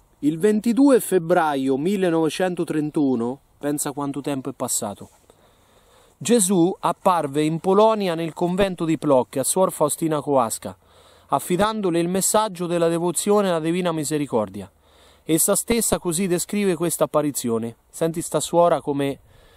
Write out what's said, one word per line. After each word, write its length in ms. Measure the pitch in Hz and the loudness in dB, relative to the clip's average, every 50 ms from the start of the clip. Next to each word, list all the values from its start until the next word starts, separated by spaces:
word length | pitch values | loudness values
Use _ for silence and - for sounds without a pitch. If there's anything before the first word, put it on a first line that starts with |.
| _ _ _ _ | _ _ _ _
Il 180 | - 147 160 160 | -2 -2 0 2
ventidue 600 | 180 214 214 214 - 233 220 254 277 285 262 208 | 2 2 2 2 0 0 2 4 6 6 6 4
febbraio 760 | - - 185 185 160 160 180 175 160 156 143 139 131 135 135 | 2 2 0 0 2 2 2 2 2 2 0 0 0 0 0
millenovecentotrentuno, 1600 | 135 147 185 208 196 185 175 165 165 160 151 - - 185 185 175 170 170 156 160 156 147 151 - 160 143 135 127 117 117 123 135 - _ _ _ _ | 0 0 -2 0 0 0 2 2 2 0 0 0 -2 -2 -2 -2 -4 -4 -4 -4 -4 -4 -2 0 0 2 2 2 0 -2 -4 -6 -8 _ _ _ _
pensa 320 | - 143 147 143 - 151 | -6 -4 -4 -4 -4 -6
quanto 300 | 131 147 143 139 139 147 | -6 -6 -6 -6 -6 -6
tempo 280 | 127 147 143 135 127 143 | -6 -6 -6 -6 -6 -8
è 40 | 139 | -8
passato, 560 | - 131 120 - - 120 104 98 - 101 - _ _ _ _ _ _ _ _ _ _ _ _ _ _ _ _ _ _ _ _ _ | -6 -6 -4 -4 -4 -4 -6 -8 -10 -16 -20 _ _ _ _ _ _ _ _ _ _ _ _ _ _ _ _ _ _ _ _ _
Gesù 580 | _ 147 - 240 240 185 180 208 175 165 190 - - | _ 0 2 2 4 4 4 4 4 2 2 0 0
apparve 640 | - 160 175 - - 196 180 165 151 139 135 151 156 | -2 -2 -2 0 2 2 2 2 0 -2 0 0 0
in 160 | 156 165 160 | 0 -2 -2
Polonia 560 | - 185 190 202 220 220 220 208 196 180 165 | 0 2 4 6 6 4 4 2 0 -2 -2
nel 180 | 165 170 160 - | -4 -4 -6 -4
convento 520 | - 180 175 180 185 202 196 180 - 170 | -2 -2 0 0 0 0 0 -2 -2 -2
di 120 | 160 160 | -2 -2
Plock 400 | - - 151 139 127 - - - | 0 2 4 4 4 2 0 -4
a 60 | 139 127 | -4 -4
Suor 280 | - - 190 190 185 | 0 0 2 2 0
Faustina 500 | - - 160 143 - - 170 156 156 147 | 2 0 0 0 0 -2 -2 -2 -2 -2
Kowalska, 540 | 127 143 143 131 117 110 - - - 101 92 - _ _ _ - - - - _ _ | 0 0 2 2 2 0 -2 -8 -10 -12 -14 -16 _ _ _ -20 -20 -20 -20 _ _
affidandole 720 | _ 139 139 - - 180 170 202 220 220 220 196 180 165 170 | _ -4 -2 -2 -2 0 0 0 0 0 -2 -2 0 0 0
il 80 | 170 | 0
messaggio 580 | 175 185 196 175 - - 214 214 220 180 165 180 | 0 -2 -2 0 2 2 2 0 0 -4 -6 -4
della 220 | 165 175 170 170 | -2 0 0 2
devozione 600 | 170 170 165 170 180 160 - - 208 208 208 196 185 | 2 2 0 -2 -2 -2 -2 0 2 2 2 2 2
alla 100 | 170 160 | 0 0
Divina 320 | 156 165 170 185 180 175 | -2 -2 -2 0 -2 -2
Misericordia. 800 | 160 160 147 135 156 147 147 - 131 113 107 95 95 104 92 - _ _ _ _ _ _ _ - _ _ _ | -2 -2 -2 -2 -2 -4 -2 -2 0 -2 -2 -2 -6 -12 -14 -14 _ _ _ _ _ _ _ -20 _ _ _
Essa 320 | - 156 156 - - 196 | -2 0 2 2 2 0
stessa 440 | - - - 233 233 208 - 190 165 | 0 0 0 0 0 0 0 -2 -2
così 280 | - 180 156 170 202 | -2 -2 -2 -2 0
descrive 480 | 180 180 170 - - 220 208 202 190 170 | 0 0 -2 -2 -2 -2 0 0 0 0
questa 280 | 151 175 170 - - 160 | 0 -2 -2 0 0 -2
apparizione. 720 | 147 - 151 147 147 131 - - 120 113 113 113 117 117 - _ _ | 0 0 0 0 0 -2 -4 -2 -2 -2 -2 -4 -6 -10 -14 _ _
Senti 320 | - - 165 165 160 170 | -6 -4 -4 -2 -2 -4
sta 180 | 156 - - 151 | -6 -4 -4 -4
suora 400 | - - - 170 170 170 165 139 | -2 0 2 4 4 4 2 0
come, 400 | - 147 143 143 139 139 135 - _ - - - - _ _ | -2 -4 -4 -2 -2 -4 -4 -8 _ -20 -20 -20 -20 _ _